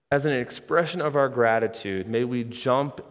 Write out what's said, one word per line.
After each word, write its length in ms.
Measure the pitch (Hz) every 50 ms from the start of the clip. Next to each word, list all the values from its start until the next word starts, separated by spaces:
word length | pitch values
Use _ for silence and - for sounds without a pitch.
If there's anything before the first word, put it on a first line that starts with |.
| _ _
as 140 | 139 143 139
an 80 | 151
expression 720 | 139 127 120 - - - - - 156 165 170 151 175 180
of 120 | 156 151 139
our 140 | 143 139 131
gratitude, 800 | 117 120 117 113 113 113 113 104 92 - - 101 95 95 92 107
may 160 | 113 117 123
we 180 | 120 127 123
jump 580 | 117 117 110 - - 135 127 135 143 143 - - - -